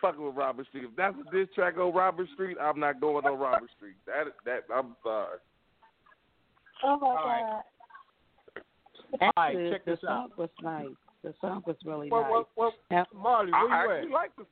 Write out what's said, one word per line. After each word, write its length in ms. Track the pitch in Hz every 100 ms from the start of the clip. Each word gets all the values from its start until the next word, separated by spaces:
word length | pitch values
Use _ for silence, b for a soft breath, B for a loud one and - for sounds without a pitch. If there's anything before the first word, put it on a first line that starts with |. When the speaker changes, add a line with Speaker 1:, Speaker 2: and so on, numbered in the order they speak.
Speaker 1:
fucking 240 | 190 151
with 120 | 147 131
Robert 300 | 135 123 135
Street. 160 | 135
If 100 | 123
that's 220 | 113 190 185
a 120 | -
diss 140 | 180 190
track 220 | - 180 170
on 140 | 180
Robert 360 | 175 185 170 180
Street, 220 | - 190 175
I'm 180 | 147 151
not 220 | 147 135
going 260 | 151 147 139
on 120 | 135
Robert 320 | 135 117 120 _
Street. 200 | 101 95 -
That, 200 | 135 151 -
that, 200 | 120 123 -
I'm 220 | 120 127 117
sorry. 360 | 113 110 90 90 _ _ _ _ _ _ _ _ _ _ _ _ _ -
Speaker 2:
Oh 120 | 269 285
my 80 | 269
Speaker 3:
All 60 |
right. 260 | 247 254 233
Speaker 2:
God. 220 | 226 214 - _ - - _ _ _ _ - - - _ _ - - -
Speaker 3:
All 120 | 185 -
right, 120 | 156
Speaker 4:
Actually, 220 | 180 170
Speaker 3:
check 120 | 190
Speaker 4:
the 60 | 170
Speaker 3:
this 120 | 170
out. 40 | 175
Speaker 4:
song 220 | 147 247 -
was 140 | 165 -
nice. 260 | 165 156 143 131 _ _
The 100 | - -
song 220 | 185 185 170
was 100 | 160
really 240 | 170 151 147
Speaker 3:
What, 140 | 226
Speaker 4:
nice. 80 | -
Speaker 3:
what, 180 | 226 -
what, 200 | - 226 220 _
Speaker 4:
Now, 160 | 175 180
Speaker 3:
Marley, 380 | 208 214 233 190
where 180 | 160 240
Speaker 1:
I 160 | 285
Speaker 3:
you 60 | 226
Speaker 1:
actually 180 | 165 170
Speaker 3:
at? 60 |
Speaker 1:
like 220 | 277 - -
the 100 | 202